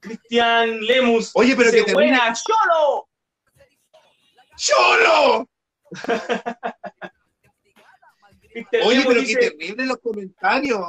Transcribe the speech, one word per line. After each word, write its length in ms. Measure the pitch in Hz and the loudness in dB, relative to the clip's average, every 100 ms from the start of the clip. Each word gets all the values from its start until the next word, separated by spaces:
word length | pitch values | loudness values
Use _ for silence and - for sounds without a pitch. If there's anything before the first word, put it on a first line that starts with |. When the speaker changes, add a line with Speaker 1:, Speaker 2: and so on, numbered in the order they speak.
Speaker 1:
Cristian 800 | 196 226 _ 233 233 233 226 226 | -14 -16 _ 0 2 2 0 -4
Lemus 500 | 214 254 247 233 214 | -2 0 2 0 0
Speaker 2:
Oye, 200 | 175 240 | 2 2
pero 160 | 262 233 | 4 4
Speaker 1:
dice, 140 | 226 | 4
Speaker 2:
que 80 | 202 | 2
termine. 180 | 185 220 262 | 2 2 2
Speaker 1:
"Buena, 160 | 233 | 0
Cholo". 720 | 233 - 440 403 330 302 262 - _ _ _ _ _ 554 _ _ _ _ _ _ _ _ - | -4 -2 0 2 2 0 -2 -6 _ _ _ _ _ _ _ _ _ _ _ _ _ _ -10
Speaker 2:
¡Cholo! 920 | - 571 - - - 440 285 - 262 _ _ _ _ | -2 2 2 2 2 4 2 0 -4 _ _ _ _
Speaker 1:
<laughs> 1200 | 160 - 226 - 233 - 240 - - 208 _ 202 _ _ _ _ _ _ _ _ _ _ _ _ _ _ | -16 -6 -6 -4 -8 -8 -12 -14 -14 -20 _ -20 _ _ _ _ _ _ _ _ _ _ _ _ _ _
Cristian 300 | 233 - 233 | -18 -4 0
Speaker 2:
Oye, 140 | 208 254 | 2 2
Speaker 1:
Lemus 80 | 269 | 4
Speaker 2:
pero 140 | 240 | 2
Speaker 1:
dice, 180 | 247 254 | 2 0
Speaker 2:
qué 120 | 156 | 0
terrible 360 | - 165 220 262 | -2 -14 -6 -6
los 120 | 247 | -6
comentarios. 800 | 240 208 190 _ 190 240 285 220 | -8 -10 -12 _ -2 -2 -2 -4